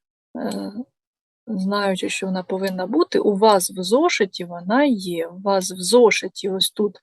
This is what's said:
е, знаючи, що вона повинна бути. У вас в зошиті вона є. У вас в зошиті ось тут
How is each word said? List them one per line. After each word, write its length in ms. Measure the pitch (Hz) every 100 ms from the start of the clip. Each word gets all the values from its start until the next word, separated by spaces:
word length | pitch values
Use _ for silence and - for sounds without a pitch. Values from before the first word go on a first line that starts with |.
| _ _ _ 247
е, 320 | 214 202 196 202 262 _ _ _ _ _ -
знаючи, 600 | 202 190 202 196 185 -
що 160 | - 190
вона 180 | 185
повинна 440 | 180 185 196 185 185
бути. 320 | 269 359 -
У 180 | - 196
вас 340 | 220 202 -
в 120 | 190
зошиті 640 | 180 240 349 - 196 - 175
вона 380 | 175 180 233 294
є. 420 | 220 180 170 165
У 120 | 180
вас 300 | 196 196 185
в 100 | 185
зошиті 680 | 180 233 226 - 190 - 196
ось 220 | 190 -
тут 260 | - 208 190